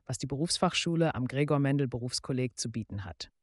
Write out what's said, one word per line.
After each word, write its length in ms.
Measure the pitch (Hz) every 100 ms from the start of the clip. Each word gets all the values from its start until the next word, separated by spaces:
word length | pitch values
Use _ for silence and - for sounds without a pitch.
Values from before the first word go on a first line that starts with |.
| -
was 140 | 123
die 80 | 135
Berufsfachschule 880 | 135 170 - 185 - - 170 165 -
am 120 | 127
Gregor 300 | 131 147 147
Mendel 300 | 139 143 135
Berufskolleg 720 | 123 123 - - 131 127 -
zu 100 | 120
bieten 360 | 117 104 101 98
hat. 260 | - - _